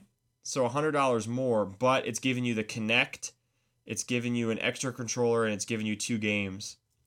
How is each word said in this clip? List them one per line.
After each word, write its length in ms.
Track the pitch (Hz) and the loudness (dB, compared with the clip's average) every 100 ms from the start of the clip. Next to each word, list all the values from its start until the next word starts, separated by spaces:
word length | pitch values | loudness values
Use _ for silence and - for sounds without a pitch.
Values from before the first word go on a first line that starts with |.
| - _ _ _ | -12 _ _ _
so 200 | - 139 | -6 0
a 60 | 120 | 0
hundred 220 | 139 156 | 2 0
dollars 360 | 143 131 120 107 | 2 4 2 0
more, 380 | 123 131 110 95 | -2 2 2 2
but 420 | 98 127 131 - | 2 4 4 2
it's 120 | 113 | -2
giving 260 | 131 127 123 | 0 0 0
you 80 | |
the 100 | 110 | 0
Kinect, 720 | 107 117 110 120 139 - - _ _ _ _ _ - | -2 -4 0 2 0 -4 -14 _ _ _ _ _ -10
it's 200 | 113 - | -8 -2
giving 300 | 123 120 120 | -2 0 0
you 140 | 113 | 0
an 100 | 107 | 0
extra 340 | 123 123 135 | -2 -2 -6
controller, 500 | 120 113 123 120 117 | -6 -6 0 2 4
and 100 | 110 | 2
it's 120 | 104 - | 0 -4
giving 200 | 113 110 | -2 -2
you 120 | 104 | -2
two 200 | - 113 | -2 0
games. 600 | 107 104 98 98 - - _ _ | 0 0 -2 -6 -12 -14 _ _